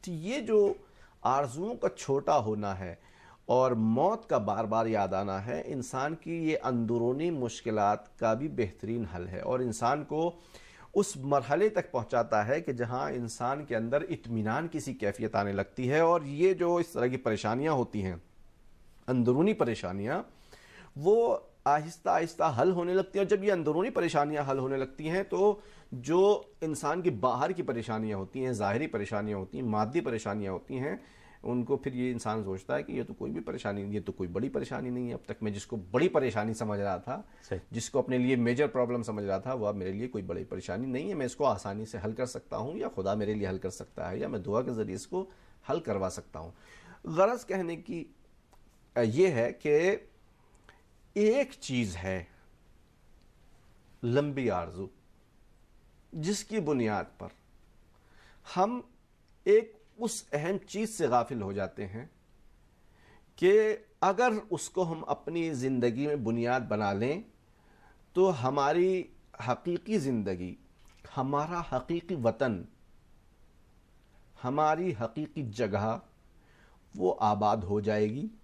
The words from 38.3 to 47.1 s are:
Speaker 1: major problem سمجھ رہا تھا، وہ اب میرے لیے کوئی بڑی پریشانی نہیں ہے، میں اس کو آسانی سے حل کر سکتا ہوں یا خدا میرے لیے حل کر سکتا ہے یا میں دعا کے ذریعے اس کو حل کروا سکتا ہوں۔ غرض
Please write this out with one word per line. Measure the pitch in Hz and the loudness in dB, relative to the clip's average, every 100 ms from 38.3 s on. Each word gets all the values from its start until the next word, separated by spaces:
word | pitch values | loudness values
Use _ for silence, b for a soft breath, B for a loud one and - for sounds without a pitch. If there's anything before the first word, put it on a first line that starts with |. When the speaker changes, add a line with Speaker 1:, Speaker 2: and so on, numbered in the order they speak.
| 131 | 4
Speaker 1:
major | 117 123 147 | 2 2 0
problem | 131 120 123 | 2 0 0
سمجھ | 113 107 | -4 -4
رہا | 101 95 | -2 -2
تھا، | 127 | -2
وہ | 131 104 | -4 -2
اب | 101 | -2
میرے | 90 | -4
لیے | 98 123 | -4 -6
کوئی | 110 | -6
بڑی | 92 90 | -6 -8
پریشانی | 92 92 - 95 131 | -6 -8 -6 -6 -4
نہیں | 127 180 | -4 -4
ہے، | |
میں | 180 127 | -4 -4
اس | - | 0
کو | 143 | 2
آسانی | 101 104 101 110 | 2 -2 -8 -8
سے | 110 | -6
حل | 107 | -6
کر | 113 123 | -4 -6
سکتا | 117 - 107 | -6 -8 -6
ہوں | 120 175 | -6 -6
یا | - | -8
خدا | 156 95 | -4 -2
میرے | 104 104 | -2 -2
لیے | 107 98 | -2 -2
حل | 95 | -4
کر | 92 | -6
سکتا | - 95 - 90 | -8 -12 -8 -6
ہے | 92 | -4
یا | 147 | -4
میں | 107 | -6
دعا | 90 104 | -2 -2
کے | 127 | 0
ذریعے | 117 104 | -4 -4
اس | 92 - | -6 -6
کو | 185 185 B B B - | -6 -6 B B B -4
حل | 156 | -4
کروا | 143 101 92 | -2 -2 -2
سکتا | 87 - 78 | -6 -12 -14
ہوں۔ | 82 - B B B B | -14 -16 B B B B
غرض | - | -6